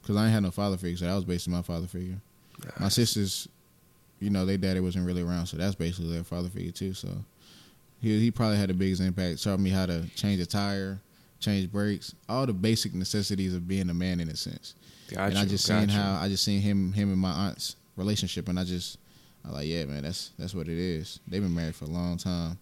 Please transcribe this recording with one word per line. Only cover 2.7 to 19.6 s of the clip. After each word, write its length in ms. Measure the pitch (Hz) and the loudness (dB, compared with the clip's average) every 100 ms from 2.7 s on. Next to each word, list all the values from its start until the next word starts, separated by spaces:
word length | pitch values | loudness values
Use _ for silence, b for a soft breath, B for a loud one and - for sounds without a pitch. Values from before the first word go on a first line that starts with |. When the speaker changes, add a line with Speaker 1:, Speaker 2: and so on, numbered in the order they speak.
| - | -2
Speaker 1:
My 60 | 98 | 0
Speaker 2:
Nice. 80 | |
Speaker 1:
sisters, 540 | 110 117 107 98 - - _ _ _ _ _ _ _ | 4 4 2 -2 -2 -8 _ _ _ _ _ _ _
you 100 | 101 | -2
know, 160 | 98 92 | 0 2
their 100 | 98 | 2
daddy 240 | 95 92 | 2 2
wasn't 260 | 92 90 90 | 0 0 0
really 160 | 90 | 0
around, 240 | 87 87 85 | 0 -2 -2
so 100 | 76 | -2
that's 160 | 95 | -2
basically 360 | 98 82 92 82 | 0 -2 -2 -4
their 120 | 85 | -4
father 240 | 85 90 90 | -4 -4 -4
figure 220 | 92 85 | -6 -8
too. 220 | 87 98 | -4 -6
So 140 | 95 95 95 104 _ B B B B - - | -4 -6 -8 -10 _ B B B B -20 -4
he, 180 | 113 107 | 2 4
he 120 | 117 | 4
probably 260 | - 113 104 | 4 2 4
had 140 | 98 | 4
the 40 | |
biggest 280 | 90 95 92 | 2 2 2
impact. 400 | 92 90 92 78 | 2 2 -2 0
Taught 180 | 107 95 | 0 2
me 80 | 95 | 2
how 140 | 95 92 | 2 2
to 200 | 85 85 | 0 -4
change 260 | - 104 98 | -2 0 2
a 60 | 85 | 0
tire, 520 | 104 101 98 95 98 - b b b | 0 0 -2 -4 -8 -12 b b b
change 300 | - 98 92 | 0 2 2
brakes, 440 | 101 104 101 - - - | 0 0 0 -4 -16 -4
all 180 | 123 135 | 0 0
the 80 | |
basic 400 | 95 107 110 107 | 2 4 4 2
necessities 600 | 90 92 107 98 98 95 | -2 -2 0 0 0 0
of 140 | 90 87 | 0 -2
being 220 | 95 90 | 0 0
a 40 | |
man 260 | 85 92 87 | 0 0 0
in 80 | 82 | -2
a 60 | 76 | -4
sense. 380 | - - - - B B B | -6 -8 -14 -20 B B B
Speaker 2:
Gotcha, 120 | 98 | -2
Speaker 1:
And 140 | 98 98 | 2 2
I 60 | |
just 240 | 101 98 - | 2 2 4
Speaker 2:
gotcha. 120 | 107 | 4
Speaker 1:
seen 80 | 104 | 4
how, 280 | 101 101 95 | 4 4 2
I 80 | 92 | 0
just 140 | 95 | 0
seen 160 | - 101 | 2 2
him, 300 | 101 101 92 | 2 2 2
him 180 | 101 101 | 2 2
and 80 | 95 | 4
my 120 | 92 | 2
aunt's 440 | 80 98 - - - _ - | 0 -2 -4 -8 -10 _ -4
relationship, 520 | 98 104 92 - 85 | 0 0 -2 -4 -2
and 100 | 90 | -2
I 60 | |
just, 320 | 90 90 - - B B B B | 0 -2 -4 -10 B B B B
I 60 | - | -10
like, 160 | 71 | -6